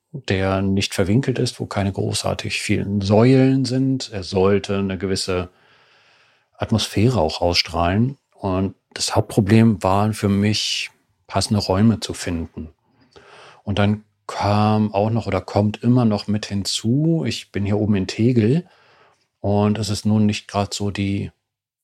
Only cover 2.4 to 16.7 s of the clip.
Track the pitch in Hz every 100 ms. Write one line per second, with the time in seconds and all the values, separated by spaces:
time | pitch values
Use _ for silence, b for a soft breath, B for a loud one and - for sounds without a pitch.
2.4 | 101 - - 95 98 101 98 104 123 131
3.4 | 131 135 123 131 135 131 - 104 87 95
4.4 | 95 101 - 98 98 90 92 95 - 90
5.4 | 87 b b b b b b b b b
6.4 | b - - 107 - - 117 117 78 -
7.4 | 87 85 - 82 85 98 123 139 _ -
8.4 | 98 92 95 - _ - - - - -
9.4 | 98 113 113 104 95 98 107 107 104 101
10.4 | 104 104 - - - _ _ _ - 98
11.4 | - 104 - 92 113 101 - - - 82
12.4 | 82 - 80 _ _ B B B B B
13.4 | B B - 101 101 107 - _ - -
14.4 | 101 104 107 107 107 98 107 113 101 95
15.4 | - 101 104 104 117 127 113 104 - 104
16.4 | - 101 92